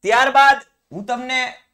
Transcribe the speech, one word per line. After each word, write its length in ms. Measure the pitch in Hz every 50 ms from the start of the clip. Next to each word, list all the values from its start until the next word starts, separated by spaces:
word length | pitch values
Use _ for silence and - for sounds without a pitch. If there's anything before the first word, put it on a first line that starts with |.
| _
ત્યારબાદ 560 | 190 220 240 262 269 254 269 277 277 269 269 - _ _ _ _ _
હું 140 | 139 180 202
તમને 340 | 208 247 240 254 254 262 254 254 247 - _ _ _